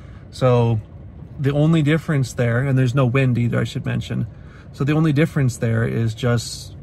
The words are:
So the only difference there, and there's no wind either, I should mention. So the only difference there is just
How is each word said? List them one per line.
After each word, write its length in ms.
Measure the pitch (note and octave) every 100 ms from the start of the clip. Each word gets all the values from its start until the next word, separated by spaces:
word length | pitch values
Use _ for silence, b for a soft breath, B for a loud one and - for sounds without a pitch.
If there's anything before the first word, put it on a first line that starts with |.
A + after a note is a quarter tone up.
| B B B
So 500 | - B2+ B2 A#2 A2+ - - - - - -
the 120 | C#3
only 320 | C#3+ D#3 E3
difference 500 | C#3+ D#3 - D3 B2+
there, 280 | - A#2+ A#2
and 180 | C#3 C3
there's 160 | C3
no 120 | C3 B2+
wind 320 | C3 C3 A#2+
either, 200 | A#2 A#2+
I 60 |
should 200 | A2+ C3+
mention. 440 | B2 A#2+ - B2 A#2+ B B B B
So 120 | -
the 80 | C#3
only 200 | D3+ D#3+
difference 440 | C#3 D#3+ - C3 -
there 280 | A#2 A2+
is 300 | A#2+ B2+ A2+
just 600 | A2 B2 A#2+ - - - -